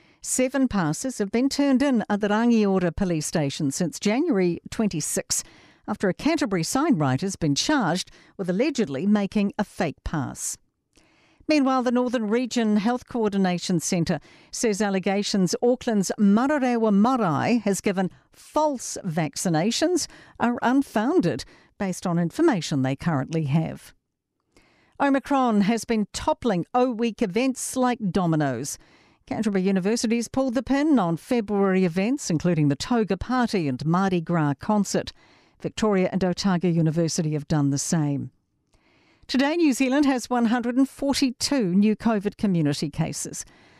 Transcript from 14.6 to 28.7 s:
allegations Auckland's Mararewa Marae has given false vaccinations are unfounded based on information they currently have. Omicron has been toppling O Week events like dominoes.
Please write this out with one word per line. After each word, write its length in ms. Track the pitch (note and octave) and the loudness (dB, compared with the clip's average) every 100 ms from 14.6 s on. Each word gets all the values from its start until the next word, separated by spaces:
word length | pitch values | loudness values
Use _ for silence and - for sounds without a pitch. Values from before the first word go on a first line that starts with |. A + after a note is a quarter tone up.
| A#3 F#3+ | -2 0
allegations 760 | G#3 F#3+ G3 G3+ G3+ G3+ F3+ - | 0 0 0 -2 0 0 0 2
Auckland's 520 | B3 B3+ B3 G#3 F3+ - | 2 2 0 0 0 2
Mararewa 760 | G3+ G#3+ C4+ D4+ B3+ A#3 A3 | 4 4 2 0 0 2 2
Marae 680 | G3 A3+ C4 F#3 C3+ B2 A#3+ | 4 4 2 0 0 0 0
has 160 | G3+ F#3+ | 0 -2
given 280 | G#3+ F#3+ F#3+ - _ | -2 -2 -4 -6 _
false 640 | - - D4+ D4+ C4 - - | -20 -6 0 0 -2 -8 -8
vaccinations 1000 | F#3 D#3+ D#3 - F#3+ D#3 G3+ - E4 F4+ - - - - | -6 -2 -4 -2 0 0 0 0 2 0 -2 -12 -20 -4
are 220 | A#3 A#3+ | -2 0
unfounded 840 | A#3 C4+ - A3 A#3+ F4+ E3+ A#2 - - _ - | 2 2 0 -2 2 2 0 -2 -10 -20 _ -6
based 300 | G3 - F#3 | -6 -4 -2
on 140 | E3+ | 0
information 640 | E3+ - E4 G#3+ - C#3+ | 0 2 2 2 -2 -2
they 120 | C3 | -2
currently 520 | C3+ F3 C#3 C#3+ D#3+ C#3+ | -2 -2 -2 -2 -4 0
have. 460 | D#3+ D#3 C3+ - _ _ _ _ _ _ _ _ _ _ - | 0 -2 -8 -18 _ _ _ _ _ _ _ _ _ _ -2
Omicron 600 | C#4 C4+ - C4+ B3 G#3 | 2 2 2 0 2 2
has 220 | G3 A3+ | 2 0
been 220 | - A3+ G3+ | 0 -2 -2
toppling 540 | - - D#4 A#3+ F3+ - | -4 -2 0 0 -2 0
O 200 | B3+ B3+ | 0 0
Week 280 | G#3+ A#3 G3+ | 0 -4 -2
events 540 | G#3 G3 C4 B3 - | -2 0 -2 -2 -6
like 380 | C4 B3 B3 G3 | -2 0 0 -2
dominoes. 680 | G3 F3 D#3 C#3 A#2+ D3 | 0 2 2 0 -2 -8